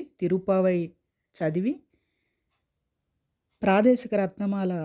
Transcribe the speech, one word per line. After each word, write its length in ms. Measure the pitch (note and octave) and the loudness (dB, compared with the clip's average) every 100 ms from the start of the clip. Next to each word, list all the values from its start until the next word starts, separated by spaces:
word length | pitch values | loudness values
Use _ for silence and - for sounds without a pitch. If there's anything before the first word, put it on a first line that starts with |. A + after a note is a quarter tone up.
| - _ | -6 _
తిరుప్పావై 600 | F3+ F#3 F#3 F#3+ F#3 F3+ E3+ - _ _ _ _ | -2 -2 0 0 2 0 -4 -10 _ _ _ _
చదివి, 380 | D#3+ D#3 G#3 E4 _ _ _ _ _ _ _ _ _ _ _ _ _ _ _ _ _ _ | -4 -2 -2 -6 _ _ _ _ _ _ _ _ _ _ _ _ _ _ _ _ _ _
ప్రాదేశిక 520 | G3+ F#3+ A3 B3 - | 2 4 4 4 0
రత్నమాల 600 | G#3 F#3+ - G3+ G3 F#3 F3 | -4 -4 -4 -6 -4 -4 -4